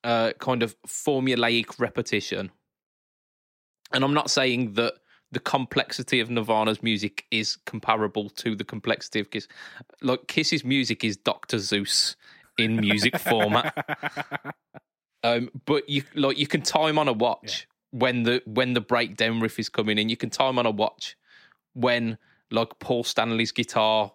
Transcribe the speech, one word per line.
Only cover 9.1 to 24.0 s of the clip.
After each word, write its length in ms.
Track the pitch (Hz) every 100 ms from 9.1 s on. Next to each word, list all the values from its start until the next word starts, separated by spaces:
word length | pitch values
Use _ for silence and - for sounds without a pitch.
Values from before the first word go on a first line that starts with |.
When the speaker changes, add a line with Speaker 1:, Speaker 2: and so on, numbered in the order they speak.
| 110
Speaker 1:
of 100 | 101
Kiss. 160 | 107 - - - - - _
Like, 260 | - 127 -
Kiss's 360 | - 156 156
music 400 | 123 139 120 -
is 140 | 113 98
Doctor 400 | - - - 113
Seuss, 580 | 98 101 101 - - - - - _ -
in 200 | 113 113
music 400 | 104 104 104 -
format. 540 | - 117 104 117 151 -
Speaker 2:
<laughs> 800 | - 151 147 - - 143 - - _ - _ _ _ _ 117
Speaker 1:
Um, 240 | 120 120 123 -
but 220 | 147 -
you, 140 | 143 139 -
like, 220 | 139 135
you 100 | 139
can 140 | 165
time 380 | - 160 156 156
on 80 | 147
a 60 |
watch 520 | 113 120 - 110 - - _ _
Speaker 2:
Yeah. 60 | 123
Speaker 1:
when 240 | 127 123
the, 180 | 117 127 -
when 280 | 107 127
the 80 | 123
breakdown 580 | 107 123 120 104 113 113
riff 180 | 113 -
is 120 | 107
coming 280 | - 107 107
in. 120 | 110
You 80 | 113
can 120 | 117
time 300 | - 135 127
on 60 | 120
a 40 |
watch 460 | 104 107 - - - _ - - _ _ 127
when, 420 | 123 120 117 110 _ _ _
like, 260 | 110 117 -
Paul 260 | - 120 117
Stanley's 480 | - 113 113 113
guitar 580 | - 120 - 110 110